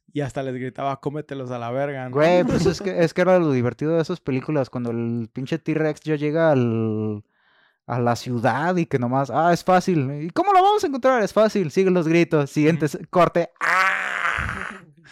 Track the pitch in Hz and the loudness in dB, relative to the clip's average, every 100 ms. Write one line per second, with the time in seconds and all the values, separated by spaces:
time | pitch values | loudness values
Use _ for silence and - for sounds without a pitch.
0 | _ 143 135 143 135 127 127 - 139 135 | _ -6 -6 -6 -6 -6 -8 -6 -6 -4
1 | 147 151 147 139 127 123 117 127 143 135 | -6 -8 -10 -10 -8 -8 -6 -4 -4 -6
2 | 127 139 160 180 - - 180 156 196 180 | -4 2 4 4 2 2 0 -2 -4 0
3 | 165 - 180 185 156 131 120 117 151 165 | 0 2 2 4 4 2 0 -2 0 0
4 | 156 175 - 131 127 151 127 127 120 117 | -2 -6 -4 -4 -2 -2 -2 -4 -4 -4
5 | 117 117 113 - 135 165 - 156 156 143 | -4 -4 -6 -8 -6 -6 -4 -2 -2 -4
6 | 156 151 147 160 165 135 120 113 110 107 | -4 -2 -2 2 4 4 2 0 -2 -2
7 | 107 104 - _ _ _ _ _ - 120 | -4 -6 -12 _ _ _ _ _ -8 -2
8 | 120 120 131 120 120 120 165 180 165 131 | -2 -2 -4 -2 -2 0 -2 -2 -2 -2
9 | 120 131 135 123 170 175 - 185 190 165 | 0 -2 -2 0 2 2 2 2 2 0
10 | 131 147 165 - 381 370 392 415 359 262 | -2 -6 -6 -2 4 4 4 2 0 0
11 | 262 254 196 202 214 208 156 185 190 180 | 2 2 2 2 2 2 -2 0 2 2
12 | 156 170 165 156 139 156 151 160 151 - | 2 2 4 2 0 2 2 2 -2 -4
13 | 165 180 170 175 165 _ - 180 190 196 | -2 2 2 2 -2 _ -2 0 0 -2
14 | 180 - 160 - - 196 - 190 160 156 | -6 -4 -4 -4 -6 -8 -10 -14 -20 _
15 | - | -20